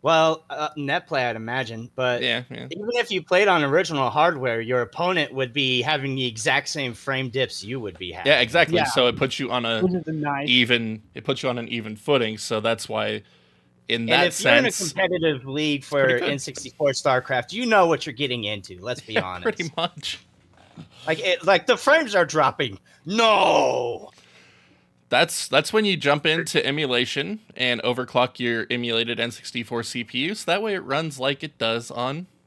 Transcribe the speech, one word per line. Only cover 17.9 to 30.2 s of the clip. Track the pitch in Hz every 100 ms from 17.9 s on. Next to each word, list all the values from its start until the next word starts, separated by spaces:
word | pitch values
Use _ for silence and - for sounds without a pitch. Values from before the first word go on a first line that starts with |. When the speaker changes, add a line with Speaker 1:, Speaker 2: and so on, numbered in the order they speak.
| 156 160
Speaker 1:
you're |
getting | 120 143 120 104
into. | 104 - 92
Let's | 107 123
be | -
Speaker 2:
<laughs> | 110
Yeah, |
Speaker 1:
honest. | 92 185
Speaker 2:
pretty | 175 - 165 -
much. | 175 - - - _ _ _ _ - - - - -
Speaker 1:
Like, | 160
it, | 190 170 160
like, | 180 -
the | 226
frames | - 320 269 202
are | 160
dropping. | 156 135 - 131 98 _ _ 151
No. | 214 226 196 190 - - 127 120 - 101 - _ - - _ _ _ _ _ _
Speaker 2:
That's, | 123 170 - -
that's | 135 156
when | 220
you | 214 170
jump | 143 147 156
into | 160 - 151 127
emulation | 143 143 123 123 139 160 214 _ -
and | 127 120
overclock | 117 123 127 127 123 -
your | 120 117 -
emulated | 120 120 113 117 113
N | 120
sixty-four | - - 127 113 117
C | 113 123 117
P |
U, | 123